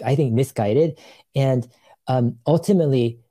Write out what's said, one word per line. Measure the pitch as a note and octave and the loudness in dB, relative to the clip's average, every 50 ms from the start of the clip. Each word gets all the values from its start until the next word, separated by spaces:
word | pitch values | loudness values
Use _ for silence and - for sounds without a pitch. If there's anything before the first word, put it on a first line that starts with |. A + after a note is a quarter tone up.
| - | -6
I | A#2 C#3 | -2 -2
think, | C#3 D#3 B2+ A2+ | 0 0 0 0
misguided. | A#2 C3+ - - - A2 G2+ G#2+ C3+ D#3+ D#3+ C3 - - - - - _ _ - | 0 -2 -2 -2 -4 -2 0 2 2 0 0 -2 -6 -16 -20 -20 -20 _ _ -4
And, | C#3 C3+ C3+ C3 B2+ A#2 - _ _ _ _ _ _ _ | -2 0 0 0 -2 -4 -6 _ _ _ _ _ _ _
um, | - C3 B2+ A#2+ A#2+ A#2+ - - | -2 -2 0 0 -2 -4 -4 -2
ultimately, | - D3+ E3+ E3 - G3+ F#3 E3 D3 C3+ B2+ A#2+ A#2 A#2 - _ _ | 0 0 0 2 2 2 2 2 2 2 0 0 -2 -4 -8 _ _